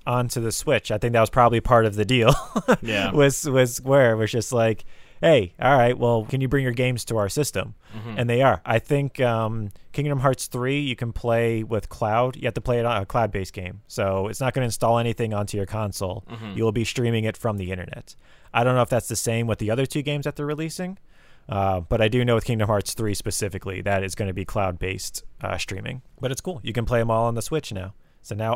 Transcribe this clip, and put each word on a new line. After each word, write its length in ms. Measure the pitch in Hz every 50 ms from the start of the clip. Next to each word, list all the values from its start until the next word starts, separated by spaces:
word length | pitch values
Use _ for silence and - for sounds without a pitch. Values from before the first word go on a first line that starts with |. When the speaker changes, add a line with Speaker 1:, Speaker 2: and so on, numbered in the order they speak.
| -
Speaker 1:
onto 340 | 131 123 123 123 120 - 123
the 120 | 113 110
Switch. 380 | - - - 156 135 107 - -
I 80 | 107 101
think 140 | - 120 117
that 60 | 113
was 100 | 110 -
probably 300 | - 131 120 117 117 113
part 240 | - - 127 117 113
of 80 | 107 98
the 100 | 107 107
deal 280 | 95 127 123 110 117 139 - - - - 226
<laughs> 240 | - - - -
Speaker 2:
Yeah. 280 | - 113 107 101 95 95
Speaker 1:
with, 340 | - 151 143 139 131 - -
with 240 | 151 131 131 127 120
Square, 460 | - - 127 131 135 143 131 117 110 110
which 160 | 110 107 -
is 180 | 120 104 -
like, 320 | 127 117 113 113 110 - - - - - - - - -
"Hey, 340 | - 165 156 123 95 90 - -
all 160 | - 127 143
right, 220 | 127 120 120 127 -
well, 260 | 120 120 117 113 107
can 160 | 107 131 131
you 60 | 135
bring 160 | 123 143 139
your 100 | 135 127
games 320 | 117 123 127 127 123 113 -
to 100 | - 117
our 120 | 110 101 98
system?" 460 | - 147 143 - - 98 - 107 - - - - 107
Speaker 2:
Mm-hmm. 220 | 107 110 117 110 98
Speaker 1:
And 120 | 123 120
they 120 | 120 123
are. 180 | 135 131 110 - -
I 140 | - 113 113
think, 400 | - - 147 143 143 139 - -
um, 500 | 127 120 117 113 113 107 113 113 104 101 - - - -
Kingdom 280 | - 143 143 147 143 131
Hearts 260 | 127 139 131 - -
three, 320 | - - 123 123 131 139 147
you 140 | 147 135 120
can 180 | - 123 117
play 520 | - - - 120 117 117 117 117 117 110 110
with 240 | - 110 104 - -
cloud. 480 | - - 117 107 107 120 127 131 127
You 60 | - -
have 100 | 120 -
to 60 | 120
play 180 | - 131 123 120
it 80 | 117
on 140 | 120 117 101
a 40 | 98
cloud-based 460 | - - 120 113 104 98 101 95 - -
game. 260 | 101 90 90 92 101 - -
So 400 | - - 101 98 95 95 98 107
it's 120 | 113 -
not 120 | 135 127 -
gonna 120 | 135 127
install 320 | 117 104 - 120 113 117 117
anything 360 | 117 117 113 - 117 107 107
onto 220 | 104 104 - -
your 100 | 101 98
console. 560 | - - 110 110 101 95 - 98 90 95 110 - -
Speaker 2:
Mm-hmm. 260 | 117 110 113 107 95
Speaker 1:
You 60 | 110 113
will 80 | 110
be 120 | 104 120 110
streaming 400 | - - - 120 117 117 110 110
it 120 | 110 107
from 200 | - - 117 104
the 160 | 101 92 90
internet. 420 | 95 90 87 - - - - - - - - - - - - - -
I 80 | 120
don't 120 | 120 127 127
know 60 | 127
if 60 | 120 -
that's 180 | 131 117 - -
the 80 | 113
same 300 | - - 117 113 117 117 113
with 100 | 107 -
the 120 | 110 104
other 160 | 110 127 135
two 160 | - - 151
games 240 | 131 147 147 143 139
that 100 | 151 -
they're 100 | - 147
releasing, 520 | 147 151 147 160 165 - - 180 180 190 - - - - - - - - - - -
uh, 320 | 101 98 98 98 95 90
but 200 | 85 - 123 113
I 80 | 107 107
do 160 | 120 127 123
know 100 | 123 117
with 100 | 113 -
Kingdom 220 | - 120 110 107 101
Hearts 240 | 107 101 - - -
three 200 | - 120 135 98
specifically, 680 | - - 107 - - 107 98 95 92 - 95 92 98
that 200 | 98 101 101 95
is 120 | 98 95 -
gonna 200 | - 107 95 90
be 100 | 98 92
cloud-based, 800 | - - 110 98 92 87 - 92 92 95 - - - - - - - - -
uh, 140 | - 98 95 90
streaming. 440 | - - 98 98 101 - 127 131 - - - -
But 100 | 131 127
it's 80 | 135 -
cool. 200 | - 185 180 113
You 100 | 92 113
can 120 | 104 120 113
play 140 | 123 123 117
'em 100 | 117 113
all 140 | 113 113 117
on 80 | 117 117
the 80 | 117
Switch 300 | - - 156 156 - -
now. 220 | 110 92 92 95 - - - _ _ _
So 120 | - - 107
now 200 | 104 110 113 117